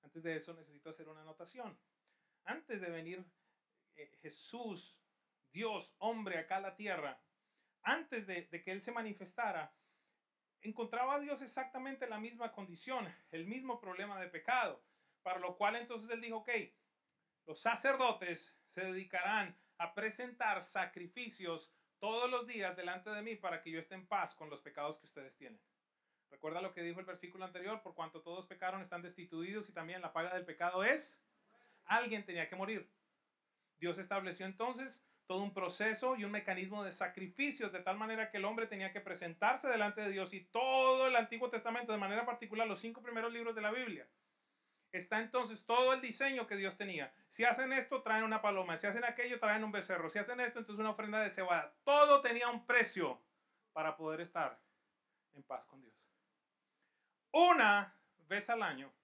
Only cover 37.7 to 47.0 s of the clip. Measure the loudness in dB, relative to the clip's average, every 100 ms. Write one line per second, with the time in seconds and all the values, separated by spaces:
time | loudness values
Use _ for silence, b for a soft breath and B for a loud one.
37.7 | -2 -2 -2 -2 -2 -2 -2 -2 -2 -4
38.7 | -4 -6 -6 -8 -8 -8 2 4 4 2
39.7 | 2 2 0 -2 -2 -4 -6 -4 0 4
40.7 | 8 8 8 8 6 4 -2 -2 0 -2
41.7 | -2 -2 0 0 0 0 -4 -4 0 0
42.7 | 0 -6 -10 -6 -2 -2 -2 -4 -2 -2
43.7 | 0 -4 -6 -12 _ _ _ _ _ _
44.7 | _ _ -10 -2 -2 0 -2 -2 -6 2
45.7 | 6 6 4 2 0 0 0 -2 -2 -2
46.7 | -4 -6 -4